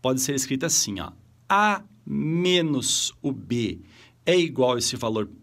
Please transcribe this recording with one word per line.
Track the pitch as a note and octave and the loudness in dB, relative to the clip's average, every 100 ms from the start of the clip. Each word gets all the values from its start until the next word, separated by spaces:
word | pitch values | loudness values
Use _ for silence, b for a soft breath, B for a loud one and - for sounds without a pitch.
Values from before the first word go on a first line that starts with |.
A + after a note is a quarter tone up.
pode | C3 C3 | 0 0
ser | C3 | 0
escrita | C#3 C3 C3+ E3 | -2 -2 -2 0
assim, | - - G2 | 0 -2 -6
ó, | D2+ - _ _ _ | -10 -14 _ _ _
A | G3 G#3 G3 - - | 2 4 0 -6 -20
menos | - C#3+ D3 E3+ F3+ F3+ D#3+ C3+ A2+ - - - | -6 -4 0 0 2 2 2 0 0 -2 -2 -4
o | D3 | -6
B | A#2 - A#2+ A2 E2 B B B B - | -6 -4 -2 -2 -6 B B B B 2
é | F3+ | 2
igual | E3 C3 B2+ | 2 2 2
a | B2 | 2
esse | A2+ A#2+ | -2 -4
valor | A2+ A2 G#2 - | -4 -2 -4 -8